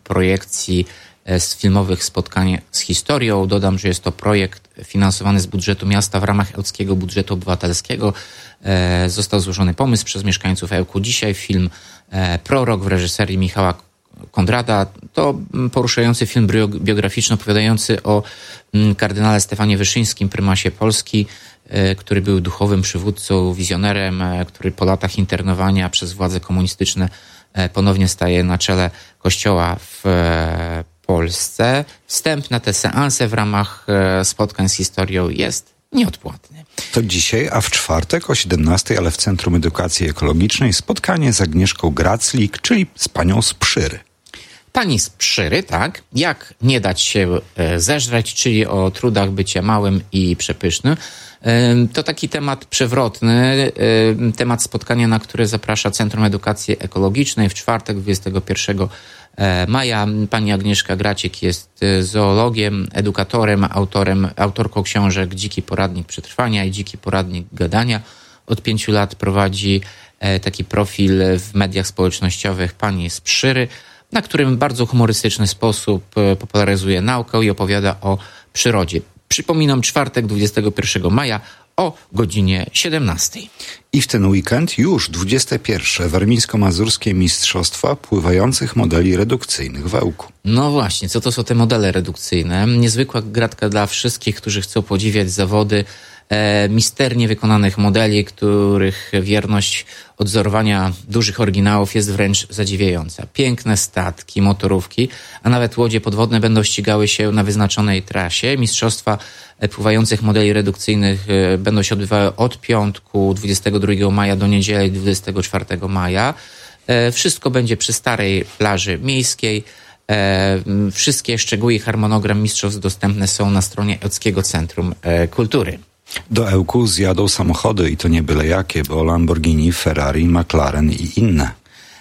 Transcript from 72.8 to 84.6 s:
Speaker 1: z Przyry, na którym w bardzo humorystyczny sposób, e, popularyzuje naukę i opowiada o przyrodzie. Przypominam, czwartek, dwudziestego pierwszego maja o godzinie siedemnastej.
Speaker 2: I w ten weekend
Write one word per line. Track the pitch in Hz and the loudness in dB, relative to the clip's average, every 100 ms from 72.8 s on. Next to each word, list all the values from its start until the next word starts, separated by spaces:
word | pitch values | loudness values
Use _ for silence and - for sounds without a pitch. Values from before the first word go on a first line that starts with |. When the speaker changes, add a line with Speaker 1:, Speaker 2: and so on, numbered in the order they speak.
| 107 95 85 | -4 -2 -4
Speaker 1:
z | - | -6
Przyry, | - - 135 131 120 - - - _ | -4 0 2 0 -2 -6 -20 -20 _
na | 220 | -6
którym | - 156 135 | -2 0 2
w | 123 | 2
bardzo | 147 123 120 | 0 0 0
humorystyczny | 123 113 107 110 - 101 | 4 4 2 -2 0 -2
sposób, | - 113 107 - 95 - - | 0 -2 0 -2 -2 -2 0
e, | 101 95 | 2 2
popularyzuje | - 104 98 98 95 92 | 0 0 2 2 0 0
naukę | 104 127 117 113 | 0 -2 -2 0
i | 110 | 0
opowiada | 95 98 101 98 92 | 0 0 0 0 -2
o | 98 98 - - _ | -2 -2 -6 -20 _
przyrodzie. | - 123 110 85 85 - _ _ | -2 2 2 0 -4 -6 _ _
Przypominam, | - - 160 151 135 | -4 0 2 4 2
czwartek, | - 151 131 - 110 | 0 0 0 -2 -2
dwudziestego | 104 104 - 104 | 0 0 0 0
pierwszego | 98 98 101 90 | -2 -2 0 2
maja | 110 139 107 - - _ - | 2 0 -4 -8 -20 _ -2
o | 180 - - | -2 -4 -8
godzinie | 95 104 104 95 92 - | -2 0 2 2 2 -2
siedemnastej. | - 170 156 117 78 - - - - - - _ | -2 -2 0 0 -2 -4 -6 -18 -18 -18 -18 _
Speaker 2:
I | 147 | -2
w | - | 2
ten | 117 98 | 2 4
weekend | 98 - 123 | 2 2 0